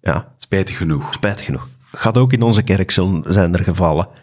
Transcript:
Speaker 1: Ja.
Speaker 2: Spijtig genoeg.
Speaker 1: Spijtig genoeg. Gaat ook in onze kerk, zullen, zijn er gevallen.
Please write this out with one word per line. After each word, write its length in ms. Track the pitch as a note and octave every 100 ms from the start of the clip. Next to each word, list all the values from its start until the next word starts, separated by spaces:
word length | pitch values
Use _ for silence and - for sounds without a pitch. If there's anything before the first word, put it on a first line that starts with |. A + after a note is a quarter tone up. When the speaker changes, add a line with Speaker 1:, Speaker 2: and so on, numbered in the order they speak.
Speaker 1:
Ja. 320 | - D2+ - _
Speaker 2:
Spijtig 400 | - G2 F#2+ -
genoeg. 380 | E2+ D2+ C#2
Speaker 1:
Spijtig 300 | - G2+ G2+
genoeg. 240 | - - - - _ -
Gaat 200 | A2+ A2+
ook 140 | C3
in 100 | B2+
onze 200 | A#2 G#2
kerk, 280 | B2+ F#2+ F#2
zullen, 320 | - F#2 F2 D#2
zijn 280 | F#2+ F2
er 100 | F2
gevallen. 440 | F#2 F2 F2 D2+ - -